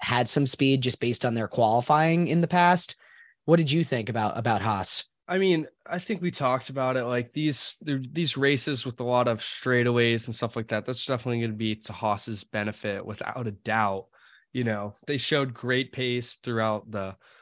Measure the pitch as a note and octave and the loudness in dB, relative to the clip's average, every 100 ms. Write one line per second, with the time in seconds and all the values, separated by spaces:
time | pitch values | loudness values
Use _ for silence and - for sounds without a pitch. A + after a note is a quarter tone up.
0 | - B2 B2 D3 C#3 - C3+ C3+ B2 - | 0 2 2 2 4 4 4 4 2 -2
1 | A#2 A#2 B2 A2+ G#2+ - A2+ A#2 B2 D3+ | 0 0 0 -2 -2 2 4 4 4 4
2 | D#3+ E3+ D#3 E3 E3+ F3 F3 F3+ - - | 4 2 2 2 2 4 6 4 2 -6
3 | _ - - _ - E3+ D3+ D#3+ E3 B2 | _ -20 -20 _ 4 4 4 2 0 -2
4 | G#2+ A2 G#2+ - A#2+ G#2 A2 G2 F#2 - | -2 -2 0 0 0 2 2 0 0 -2
5 | - _ - F#3 F#3+ E3 D3 _ - F3+ | -4 _ -4 0 2 2 0 _ -8 -8
6 | - F#3+ F3 - C3 B2+ - C3+ B2+ B2+ | -4 -4 -4 0 0 0 -2 -4 0 0
7 | A#2+ B2 A#2+ D3 D#3 C3+ - - D3+ C3+ | 0 -2 -4 -2 -2 -2 -4 -6 -4 -4
8 | B2+ D3+ D#3+ C#3 C#3 C#3 - C3 C3 A#2+ | -4 -4 -2 2 2 2 0 -4 -6 -6
9 | B2 B2 A#2+ A2 - - C3 B2 A#2+ A#2+ | 2 4 4 0 -4 -6 2 4 4 4
10 | A#2 A#2 A#2 A#2 A#2 A#2 A2+ G#2+ G#2 B2 | 4 2 -2 -6 -4 -4 -4 -4 -4 -8
11 | - B2 B2+ A#2 A#2 G#2+ A2 G#2+ - G#2 | -4 -4 -2 -2 -2 -4 -4 -4 -8 -4
12 | A2 G2+ - G#2+ - G#2+ G#2 - G#2+ G2 | -2 -2 -4 -10 -6 -4 -4 -6 -6 -6
13 | A2 G2+ - B2+ A2+ G2+ - A2 G#2 G2 | -8 -8 -8 -6 -8 -8 -2 0 0 -2
14 | - _ _ _ _ B2+ A#2 G#2 G#2 - | -8 _ _ _ _ -4 -2 -2 -6 -12
15 | - C#3+ - D3+ C3+ A#2 B2 B2+ C3 - | -6 -4 0 0 0 -4 -2 -2 -2 -4
16 | B2+ B2 A#2+ - - A2+ A2 G#2+ A2+ G#2+ | -4 -4 -6 -10 -4 -2 0 -2 -6 -8
17 | F#2+ F#2+ _ _ | -8 -12 _ _